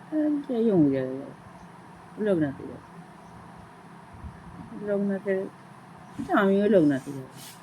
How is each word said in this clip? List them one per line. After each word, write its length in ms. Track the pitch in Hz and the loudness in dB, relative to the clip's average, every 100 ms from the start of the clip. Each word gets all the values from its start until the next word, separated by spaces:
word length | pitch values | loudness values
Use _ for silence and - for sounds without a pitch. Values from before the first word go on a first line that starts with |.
| - | -6
আমি 180 | 311 302 | -2 0
বলছি, 220 | 294 285 | -2 -2
"এই 140 | 233 226 | 0 4
অমুক 180 | 185 147 | 6 4
জায়গায় 260 | 135 131 131 | 2 -2 -6
যাবো, 160 | 139 - - - - - - - - 190 | -10 -16 -20 -20 -20 -20 -20 -20 -14 -4
লোকনাথে 400 | 208 170 143 127 | 0 2 0 -2
যাবো।" 240 | 135 127 - - - - - - - - - - - - - - - - - - - 220 208 | -12 -14 -18 -20 -20 -20 -20 -20 -20 -20 -20 -20 -20 -20 -20 -16 -16 -16 -18 -18 -14 -8 -2
লোকনাথে, 460 | 202 202 196 196 190 190 - - - - - - | 0 0 -2 -2 -2 -4 -12 -20 -20 -20 -20 -16
বলছে, 240 | - - | -10 0
"আমিও 320 | 285 196 196 208 | 4 4 4 6
লোকনাথে 420 | 196 147 135 143 | 6 6 2 -4
যাবো।" 220 | 135 131 - - - | -12 -12 -16 -18 -20